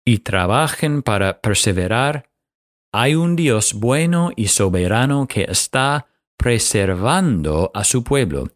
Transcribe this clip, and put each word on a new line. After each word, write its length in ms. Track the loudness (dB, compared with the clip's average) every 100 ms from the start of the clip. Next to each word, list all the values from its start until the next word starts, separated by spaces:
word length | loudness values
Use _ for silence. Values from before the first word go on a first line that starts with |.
y 140 | 0 0
trabajen 840 | 0 0 2 2 0 -2 -2 -2
para 380 | 0 0 0 -2
perseverar, 880 | -2 0 0 0 0 0 0 -4 -10 _ _ _ _ _ _
hay 220 | 0 2
un 200 | 2 2
Dios 380 | 2 2 2 0
bueno 580 | -2 0 2 2 0 0 -2
y 120 | -2
soberano 800 | 0 2 2 2 2 2 0 -2
que 200 | -2 -2
está 580 | -2 -2 -2 0 -2 -6 _ _ -4
preservando 1300 | 0 0 0 0 0 0 0 2 2 0 0 0 -2
a 80 | -2
su 220 | -2 -2
pueblo. 460 | 0 -2 0 -4 -8